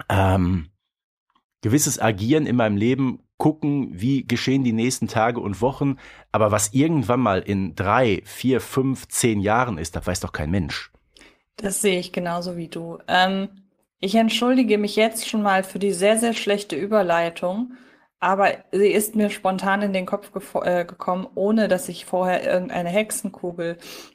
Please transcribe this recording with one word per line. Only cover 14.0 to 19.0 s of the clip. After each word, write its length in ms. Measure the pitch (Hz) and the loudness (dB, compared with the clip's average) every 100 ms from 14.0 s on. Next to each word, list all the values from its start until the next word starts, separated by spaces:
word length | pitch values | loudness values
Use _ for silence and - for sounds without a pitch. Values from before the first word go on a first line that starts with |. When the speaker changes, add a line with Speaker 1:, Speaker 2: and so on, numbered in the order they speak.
| 196 226 | 0 2
Speaker 2:
entschuldige 640 | 226 220 247 262 220 208 | 2 2 2 4 4 2
mich 180 | 208 214 | 2 2
jetzt 320 | 220 220 - | 0 0 -4
schon 140 | 220 | 0
mal 220 | 208 190 | 2 2
für 160 | 190 190 | 0 -2
die 120 | 196 | -2
sehr, 240 | 175 202 226 | 2 4 4
sehr 160 | 233 | 2
schlechte 420 | 220 202 202 - 151 | 0 0 -2 -2 -6
Überleitung. 960 | 202 214 180 170 170 170 180 202 247 - - _ _ _ | 0 2 4 2 0 -2 -4 -2 -6 -10 -20 _ _ _
Aber 280 | 180 196 190 - - | 0 4 4 2 -4
sie 160 | 185 202 | 2 4
ist 280 | 180 | 4